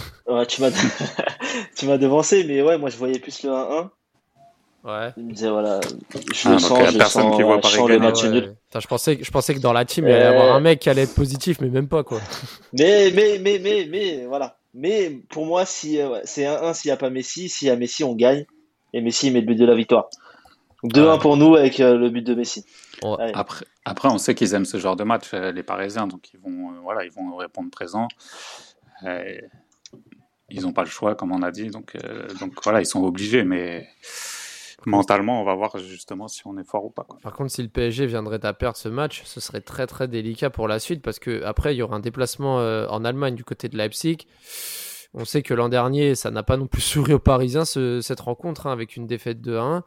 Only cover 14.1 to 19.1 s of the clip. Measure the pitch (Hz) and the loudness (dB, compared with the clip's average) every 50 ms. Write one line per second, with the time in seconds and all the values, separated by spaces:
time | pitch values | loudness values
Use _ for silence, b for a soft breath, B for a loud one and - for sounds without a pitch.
14.1 | 160 135 123 123 135 139 135 120 - _ _ _ - 123 139 175 214 214 190 165 | -4 -6 -8 -6 -6 -6 -6 -8 -10 _ _ _ -14 -6 -4 -2 0 0 -2 -2
15.1 | 143 127 - - - 156 156 160 170 180 190 185 - - - 151 156 147 143 135 | -6 -10 -16 -12 -10 -8 -4 -2 0 0 0 -2 -4 -8 -6 -2 -2 -2 0 -2
16.1 | 120 104 - - - 147 139 143 151 131 156 165 165 - - 147 135 127 139 127 | -4 -6 -8 -8 -6 -4 -2 -2 -2 -2 -2 -2 -4 -4 -2 -2 -2 -2 -2 -4
17.1 | 131 131 127 - - 170 185 175 - - 147 135 123 120 120 120 - - 156 131 | -4 -6 -8 -8 -10 -10 -10 -10 -8 -2 2 2 2 2 0 -4 -4 -2 -2 -2
18.1 | 120 110 117 123 139 147 147 - _ _ _ _ _ _ _ _ - 123 117 117 | 2 4 4 4 4 2 -2 -8 _ _ _ _ _ _ _ _ -6 -4 -2 -2